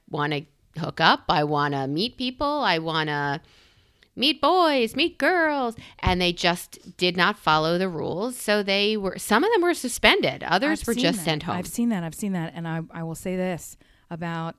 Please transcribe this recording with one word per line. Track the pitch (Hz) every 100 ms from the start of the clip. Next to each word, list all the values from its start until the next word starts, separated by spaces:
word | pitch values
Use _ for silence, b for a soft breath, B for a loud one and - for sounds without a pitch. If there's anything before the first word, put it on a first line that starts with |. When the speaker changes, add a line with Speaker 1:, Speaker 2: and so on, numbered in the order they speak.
| -
Speaker 1:
wanna | 151 147 143 156 _ _ 160
hook | 165 -
up. | 165 294 -
I | 165
wanna | 151 147 143 139 135
meet | 151 240 -
people. | 254 254 285 294
I | 220 165
wanna | 160 160 151 147 143 143 b b b b b b b -
meet | 269 285
boys, | 294 370 330 269 226 262
meet | 247 -
girls." | 285 359 311 285 240 226 B B
And | 185 180
they | 175
just | 175 180 180 - - - -
did | 180 180
not | 175 214
follow | - 156 156 175
the | 190
rules. | 160 - 160 240 247
So | - 208
they | 202 196 208 214
were, | 190 185
some | - 220
of | 392
them | 440
were | 349 -
suspended. | 247 - 220 381 160 135
Others | - 180 285 311
Speaker 2:
I've | -
Speaker 1:
were |
Speaker 2:
seen | 233
Speaker 1:
just | - 220
Speaker 2:
that. | 165
Speaker 1:
sent | 151
home. | 165 180
Speaker 2:
I've | -
seen | - 233
that. | 196 165
I've | -
seen | 208
that. | 180 160 170
And | 165
I, | 165 160
I | 165
will | 165 160
say | 190 185
this | 185 165 - - b b b
about | 165 170 165 165